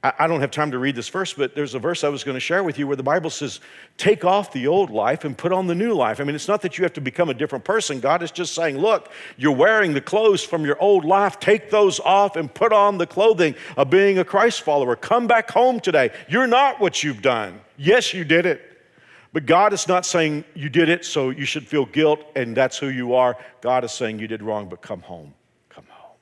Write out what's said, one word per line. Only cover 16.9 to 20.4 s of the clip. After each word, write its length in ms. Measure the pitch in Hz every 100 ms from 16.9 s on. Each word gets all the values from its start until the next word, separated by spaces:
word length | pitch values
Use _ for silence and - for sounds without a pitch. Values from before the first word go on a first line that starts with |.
| -
you've 200 | 151 117
done. 380 | 131 120 101 92 _ -
Yes, 380 | 143 240 -
you 80 | 185
did 240 | 160 165 180
it." 160 | 151 - _ _ _ _ - _
But 120 | 131
God 300 | 120 170 208
is 120 | 202 -
not 200 | 180 175
saying 380 | 175 160 151